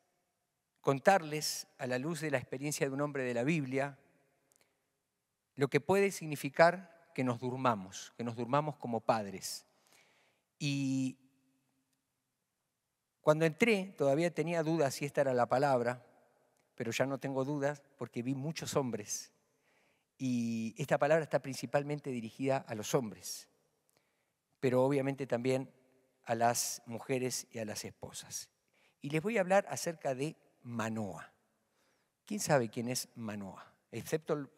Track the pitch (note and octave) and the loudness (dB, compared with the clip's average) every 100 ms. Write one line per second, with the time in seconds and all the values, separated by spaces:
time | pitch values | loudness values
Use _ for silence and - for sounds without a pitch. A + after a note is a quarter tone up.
0 | _ _ _ _ _ _ _ _ D3+ C#3 | _ _ _ _ _ _ _ _ 0 2
1 | G3 F#3+ D#3 D3+ D3 - - - C3 B2+ | 4 4 2 -4 -4 -6 -10 -10 -4 -2
2 | D3 D#3+ D#3 C3 - C3 D3 D3 D3 C3+ | -2 -4 0 -2 -2 -6 -6 -2 -2 -2
3 | D3 C#3 B2+ A#2 C3 E3 C3 C3 C#3 C3+ | -2 -2 -2 0 0 0 0 -2 -4 -6
4 | _ _ _ _ _ _ _ _ _ _ | _ _ _ _ _ _ _ _ _ _
5 | _ _ _ _ _ - C#3 C#3+ - G3 | _ _ _ _ _ -2 0 2 2 4
6 | G3 F#3 D#3+ D3 C#3+ - E3+ F3+ F#3 - | 4 0 -6 -6 -4 6 6 6 -6 -20
7 | _ - B2+ A#2 B2+ C3 B2+ G#2+ F#2 - | _ -2 0 0 -2 2 2 2 -2 -12
8 | - - A#2+ A#2 A#2 C#3+ D3+ - A#2+ A2+ | -16 -8 -6 -4 0 0 0 -6 -6 -2
9 | - A2+ G2+ F#2 - - - _ _ - | 2 0 -2 -8 -10 -12 -14 _ _ -20
10 | _ _ _ _ _ _ D3 C#3 C3+ C3+ | _ _ _ _ _ _ -2 0 0 0
11 | C3 - _ _ _ _ _ _ _ _ | 0 -4 _ _ _ _ _ _ _ _
12 | _ _ _ _ _ _ _ _ _ _ | _ _ _ _ _ _ _ _ _ _
13 | _ _ D#3 D#3 E3 D#3 A#3 G3+ F#3+ - | _ _ 2 4 4 4 2 2 -2 0
14 | C#3 C#3+ E3+ D#3+ D#3 E3+ D#3 E3+ C#3 - | 2 4 2 0 -2 0 2 2 2 0
15 | C#3+ - C3+ B2 A#2 B2+ C#3+ B2+ A#2 B2 | -2 0 2 2 4 4 4 4 2 -2
16 | - _ _ _ _ _ _ - A#2 - | -10 _ _ _ _ _ _ -8 -4 0
17 | C3 C3+ C#3 C3+ C3+ D3 C#3 D3 - _ | 0 0 -2 -2 -2 0 -2 -4 -12 _
18 | C#3 B2 A#2+ C3+ D3 D#3+ - D3 B2+ G#2+ | -8 -6 -4 -4 -4 -6 -2 0 0 -4
19 | G#2 - - _ _ _ _ _ _ _ | -6 -8 -8 _ _ _ _ _ _ _
20 | _ _ C3 A#2+ A#2 A2+ A2+ - D3 D3 | _ _ -2 0 0 -2 -4 -6 0 2
21 | C#3+ D#3+ C#3+ C#3+ C3+ B2+ D3 C#3+ C#3+ D3 | 4 4 4 -2 -2 -6 -2 -2 -2 -4
22 | C#3+ B2 A2 - C3 C3 - A2 G#2 D3+ | -4 -6 -6 -4 0 0 -2 -8 0 0
23 | A2 F2+ - - - _ _ _ _ _ | 0 -6 -12 -12 -16 _ _ _ _ _
24 | _ _ _ _ _ _ C3 B2+ C3 C#3+ | _ _ _ _ _ _ 2 4 4 2
25 | C3+ C#3 C3 A#2+ B2+ C3 C3 _ _ _ | 0 -2 -2 0 0 0 -2 _ _ _
26 | _ _ - A#2 A#2 A#2+ - - - A#2 | _ _ -4 2 2 2 -2 -6 -10 -10
27 | - C3 B2+ - - A#2 G#2+ G#2 G2+ - | -4 -2 -2 -4 -8 -10 -8 -8 -10 -12
28 | F#2+ - - - - _ _ _ _ _ | -14 -14 -12 -14 -14 _ _ _ _ _
29 | C#3+ D#3 F#3+ A#3 F3+ G3 - C#3 F3 D#3+ | -4 -2 0 0 4 4 4 -4 -4 -4
30 | D3 B2+ D3+ - _ _ A#2+ A#2 A2 A2 | -2 -2 -2 -6 _ _ -8 -4 -2 -2
31 | G2+ D#2+ - _ _ _ _ _ _ _ | -4 -8 -14 _ _ _ _ _ _ _
32 | _ _ - G#3+ E3 D3 A2+ B2 A#2 B2+ | _ _ -8 -4 2 2 2 -2 -4 -4
33 | - A2+ A2+ G#2 G2 - - _ _ A#2 | -6 -10 -8 -8 -10 -12 -20 _ _ -10
34 | - D#3+ - D3 C3+ | -4 -4 -2 -4 -4